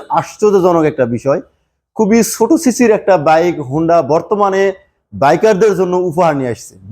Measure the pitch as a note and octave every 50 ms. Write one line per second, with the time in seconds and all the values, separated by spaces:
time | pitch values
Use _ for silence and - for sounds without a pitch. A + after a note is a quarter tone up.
0 | - - C#3+ E3 D#3 - - - G#3+ G#3 G3 F#3+ E3+ F3+ E3+ E3 D#3 D3+ D3+ -
1 | B2+ A#2 A#2+ A2 - C3+ C#3+ F3+ - _ _ _ _ _ _ _ _ _ _ -
2 | A3 F#3+ A3+ A#3 A3 A3+ - - A3+ A#3 E4 D#4 - C4 A3 - A#3+ A3 G#3+ F#3+
3 | - - F#3+ E3 C#3 D#3+ D#3 D#3+ E3+ F3 D#3+ D3+ C#3 B2+ C3+ D#3 E3 E3 E3+ E3+
4 | D3 B2 D3+ E3+ E3+ - G#3+ G3+ G3+ G3 F#3+ G3 G3 G3 F#3+ - _ _ _ _
5 | _ _ - F#2+ C3+ C#3+ E3 F3 A3 A3 G#3+ F3+ A3 G#3+ F#3+ E3+ F#3+ F3+ F3+ F3+
6 | F3+ F3+ C#3+ E3+ F3+ E3 D3 C#3 C3 B2 A2+ - - - - F#2 F#2+ F#2+